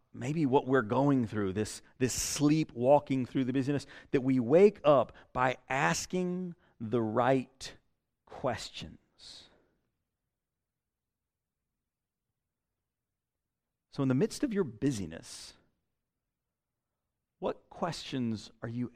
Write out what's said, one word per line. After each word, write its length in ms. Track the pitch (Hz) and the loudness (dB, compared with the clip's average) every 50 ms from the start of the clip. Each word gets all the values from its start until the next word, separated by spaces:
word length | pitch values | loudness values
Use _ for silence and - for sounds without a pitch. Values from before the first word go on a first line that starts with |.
| _ _ | _ _
maybe 340 | - 113 117 131 156 170 151 | -14 -8 -6 -4 -2 0 2
what 200 | 127 127 143 123 | 4 2 2 2
we're 160 | 127 135 131 | 2 0 0
going 460 | 110 104 120 127 139 143 139 131 117 104 | 2 2 2 2 4 4 4 2 0 -2
through, 240 | - 110 101 95 | -2 -4 -2 -2
this, 280 | 92 107 107 - - - - - _ - | -2 -2 -4 -4 -6 -14 -18 -12 _ -2
this 120 | 131 113 | -2 -2
sleep 600 | - - - - - - 143 147 156 160 151 - - | -2 -2 -4 -4 0 2 4 4 4 2 0 -2 -4
walking 500 | 117 123 131 147 143 - - 135 131 120 | 0 4 6 6 4 4 0 -2 -2 -4
through 200 | - - 143 127 | -4 -2 -2 -2
the 80 | 123 | 0
busyness, 340 | 120 139 123 143 143 139 - - - - - - | 0 -2 0 -2 -2 -4 -4 -8 -20 -20 -6 -2
that 120 | - 139 | 0 0
we 180 | 123 135 131 127 | 2 2 2 2
wake 400 | 113 117 151 180 202 196 - - - | 2 4 6 8 8 6 6 4 4
up 280 | 151 147 127 107 - - - - _ | 6 6 6 4 0 -4 -20 -16 _
by 240 | - 127 127 131 123 - _ - | -2 0 0 0 0 -2 _ -4
asking 840 | 131 139 156 170 165 - - - 185 185 180 180 180 185 185 175 170 _ _ _ _ - | -2 0 0 0 0 -2 -4 -6 -4 -4 -2 -2 -4 -6 -8 -10 -12 _ _ _ _ -10
the 200 | 127 107 123 120 | -6 -2 -2 0
right 720 | 113 107 107 120 120 131 135 131 120 - _ - - - - - _ _ _ _ _ _ _ _ _ | 0 0 0 2 2 4 2 2 0 -6 _ -18 -16 -16 -18 -20 _ _ _ _ _ _ _ _ _
questions. 720 | - - - - 127 110 - - - - - - - - - _ _ _ _ - - - - - - _ _ _ _ _ _ _ _ _ _ _ _ _ _ _ _ _ _ _ _ _ _ _ _ _ _ _ _ _ _ _ _ _ _ _ _ _ _ _ _ _ _ _ _ _ _ _ _ _ _ _ _ _ _ _ _ _ _ _ _ _ _ _ _ _ _ _ _ _ _ _ _ _ _ _ _ _ _ _ _ _ _ _ _ _ _ _ _ | -20 -12 -6 -4 -4 -4 -6 -8 -12 -12 -14 -14 -14 -16 -20 _ _ _ _ -20 -20 -20 -20 -20 -20 _ _ _ _ _ _ _ _ _ _ _ _ _ _ _ _ _ _ _ _ _ _ _ _ _ _ _ _ _ _ _ _ _ _ _ _ _ _ _ _ _ _ _ _ _ _ _ _ _ _ _ _ _ _ _ _ _ _ _ _ _ _ _ _ _ _ _ _ _ _ _ _ _ _ _ _ _ _ _ _ _ _ _ _ _ _ _ _
So 100 | - - | -6 -2
in 60 | 135 131 | 0 2
the 60 | 127 | 2
midst 260 | 135 208 233 - - | 2 0 0 -2 -4
of 100 | 302 247 | -4 -2
your 120 | 202 202 180 | -2 -2 -2
busyness, 880 | 120 110 - 131 147 127 101 92 76 - - - - - - - - - _ _ _ _ _ _ _ _ _ _ _ _ _ _ _ _ _ _ _ _ _ _ _ _ _ _ _ _ _ _ _ _ _ _ _ _ - | -4 -4 -4 -2 -2 -2 -2 -6 -8 -10 -14 -16 -16 -18 -18 -18 -20 -20 _ _ _ _ _ _ _ _ _ _ _ _ _ _ _ _ _ _ _ _ _ _ _ _ _ _ _ _ _ _ _ _ _ _ _ _ -8
what 280 | 190 - - - _ - | -6 -6 -6 -6 _ -16
questions 840 | - - 196 165 151 - - - 143 131 120 113 110 104 - - - - | -10 -6 -6 -6 -6 -8 -10 -8 -6 -4 -2 -2 -4 -6 -8 -14 -18 -12
are 60 | - 120 | -10 -8
you 220 | 117 123 123 113 - | -6 -6 -8 -8 -8